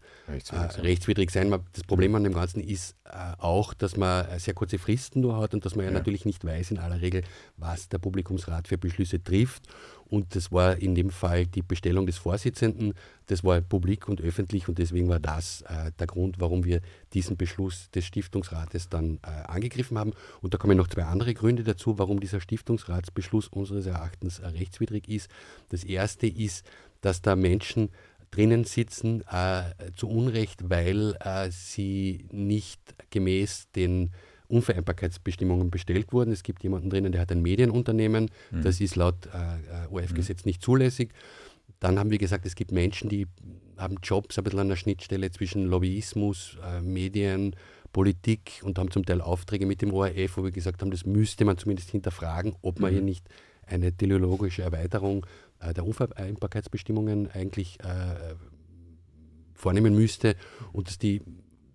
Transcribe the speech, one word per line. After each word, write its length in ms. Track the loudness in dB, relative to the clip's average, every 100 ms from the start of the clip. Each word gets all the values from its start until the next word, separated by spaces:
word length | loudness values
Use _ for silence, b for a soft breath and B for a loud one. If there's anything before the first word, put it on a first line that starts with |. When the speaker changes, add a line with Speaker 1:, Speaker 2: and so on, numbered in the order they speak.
| B B B
Speaker 1:
Rechtswidrig 400 | -10 -6 -4 -2
Speaker 2:
äh, 40 |
Speaker 1:
sein. 60 | 0
Speaker 2:
rechtswidrig 460 | 2 2 2 2 2
sein. 180 | 4 4
Man, 140 | 2 -2
das 120 | -12
Problem 260 | 0 4 6
Speaker 1:
Mhm. 60 | 4
Speaker 2:
an 80 |
dem 100 | 2
Ganzen 280 | 2 -2 -4
ist, 340 | -6 -6 -8 -16 -18
äh, 260 | -12 -10 -4
auch, 340 | 0 2 0
dass 240 | -2 -2 2
man, 300 | 2 2 0
äh, 100 | -4
sehr 140 | -6
kurze 240 | -4 -2 -2
Fristen 460 | 0 -2 0 0
nur 160 | 2 2
hat 160 | 0
und 100 | -2
dass 100 | -2
man 120 | -2 0
ja 40 |
Speaker 1:
Ja. 60 | 0
Speaker 2:
natürlich 300 | 0 0 -2
nicht 180 | -2
weiß 260 | -4 -4 -2
in 80 | -4
aller 220 | -2 -2
Regel, 220 | 0 -2 -4 B B -10
was 320 | -8 -8 -6
der 80 | -4
Publikumsrat 720 | -2 -4 -2 -4 -4 -6 -2
für 80 | -2
Beschlüsse 480 | -2 -2 -2 -2
trifft. 380 | 2 2 2 0 B B B B B
Und 300 | -2 0 -4
das 160 | 0
war 240 | 4 6 4
in 180 | 2
dem 140 | 2 2
Fall 380 | 0 0 2 2
die 160 | -2
Bestellung 440 | -4 -2 2 2 2
des 120 | -2
Vorsitzenden, 720 | -2 0 -2 2 0 2 -2 B B B -4
das 160 | 0
war 180 | 4 4
publik 440 | 4 2 2 0 -2
und 140 | -2
öffentlich 480 | -2 -2 -2 -2 -2
und 80 | 0
deswegen 300 | 0 2 2
war 100 | 2
das, 440 | 0 -4 -6 -10
äh, 280 | -8 -6 -6 -4
der 80 | -4
Grund, 340 | -2 -2 0
warum 240 | 0 2
wir 180 | 2 0 B B B
diesen 240 | -4 -2 -2
Beschluss 520 | -4 -2 -4 -6 -6
des 140 | -6
Stiftungsrates 840 | -4 -6 -4 -6 -4 -6 -6 -6 -4
dann, 280 | -2 -2 -4
äh, 60 | -6 -10 -6
angegriffen 520 | -4 -4 -4 -4 -2
haben. 140 | -4 B B B
Und 100 | -4
da 60 | 2
kommen 180 | 6 6
noch 120 | 6
zwei 160 | 0
andere 280 | 0 0 0
Gründe 320 | 2 2 4
dazu, 340 | 0 0 -2 0
warum 220 | 0 0
dieser 200 | -2 -6
Stiftungsratsbeschluss 1080 | -4 -6 -2 -2 -2 -4 -4 -8 -2 -2 -2
unseres 380 | -6 -6 -4 -4
Erachtens, 540 | -4 -6 -6 -8 -6
äh, 60 | -8
rechtswidrig 600 | -6 -6 -4 -4 -4 -4
ist. 220 | -6 -6 B B B B
Das 140 | -8
erste 420 | -4 -2 -2 0 -2
ist, 400 | 0 -4 -6 B B B B
dass 220 | 0 2
da 120 | 2
Menschen 540 | 4 4 4 2 0 -2 b b b b
drinnen 340 | 4 6 6
sitzen, 600 | 2 0 -2 -2 -2 -2 -2
äh, 300 | 0 0 0 -2 -8 -14 -8
zu 120 | -2
Unrecht, 600 | 2 2 2 -2 -4 0
weil, 480 | 2 4 2 2 0
äh, 300 | -4 -2 -4
sie 760 | -6 -10 -4 -2 0 -2 -4 -8
nicht 500 | -4 0 0 -2 -14 -20 -20 -4
gemäß 580 | 0 4 4 2 -4 -8
den 360 | 0 2 2 0 -4 B B B
Unvereinbarkeitsbestimmungen 1200 | 2 4 0 0 -2 -4 -4 -6 -2 2 2 2
bestellt 420 | -2 0 0 2
wurden. 180 | 0 2
Es 120 | 0
gibt 200 | -6 -6
jemanden 280 | -4 -2 0
drinnen, 220 | 0 2
der 100 | 0
hat 100 | 2
ein 80 | 2
Medienunternehmen. 880 | 4 6 6 4 2 2 4 4 2 B B
Speaker 1:
Mhm. 120 | 0
Speaker 2:
Das 160 | 2 2
ist 140 | 0
laut, 320 | 2 2 2 -6
äh, 580 | -6 -6 -6 -8 -8
äh, 40 | -6
O-F-Gesetz 540 | -4 -2 -2 -2 -2
Speaker 1:
Mhm. 40 | -4
Speaker 2:
nicht 120 | -2
zulässig. 500 | 4 4 4 2 -4 B B B B B B -2
Dann 180 | 2 2
haben 120 | 4
wir 80 | 2
gesagt, 260 | 2 0
es 100 | -2
gibt 160 | -6 -2
Menschen, 380 | 2 2 0 -2
die 180 | -2 -4 -8 -20 -20 -20 -8
haben 180 | -6 -6
Jobs 340 | 0 0 0 -4
ein 80 |
bisschen 140 | -2 0
an 80 | 2
der 80 | 0
Schnittstelle 540 | 0 -2 -2 -2 -2
zwischen 340 | -4 -4 0
Lobbyismus, 920 | 2 2 2 -2 -4 0 0 -2 -8 -12
äh, 180 | -8 -6
Medien, 760 | -4 -2 -2 0 0 0 -2 -4 B B B
Politik 680 | 4 4 4 2 0 -2 -8
und 160 | -4 -2
haben 120 | 0
zum 160 | 0 2
Teil 160 | 0
Aufträge 420 | 2 -2 -2 0 0
mit 140 | 0
dem 120 | 0
O 100 | 2
R 120 | 2 2
F, 200 | -2 0
wo 80 |
wir 60 | -2
gesagt 320 | -2 -4 -2
haben, 80 | -4
das 160 | -2 2
müsste 380 | 4 2 4 4
man 100 | 4
zumindest 340 | 0 -2 -2
hinterfragen, 640 | -4 -4 -4 -4 -2 -4 -4
ob 200 | -6 0
man 100 | 2
Speaker 1:
Mhm. 60 | 2
Speaker 2:
hier 80 |
nicht 240 | 2 -2 -10 b b b -4
eine 300 | 0 0 2
teleologische 640 | 4 4 4 2 0 -2
Erweiterung, 600 | -4 -2 -2 0 0 -2 -4 B B _
äh, 120 | -6
der 140 | -4 -4
Unvereinbarkeitsbestimmungen 1400 | -2 -2 -2 -8 -6 -4 -4 -6 -8 -4 -2 0 0 -2
eigentlich, 500 | -4 -4 -4 -8 -8
äh, 540 | -8 -4 -4 -6 -10 -14 -18 -20 -20 -20 -20 -20 -20 -20 -20 -20 -20
vornehmen 400 | -4 0 4 6
müsste 420 | 6 4 2 0 0 B B -10
und 160 | -8 -8
dass 100 | -2
die 240 | -2 -2 -6 -18 -20 -20 _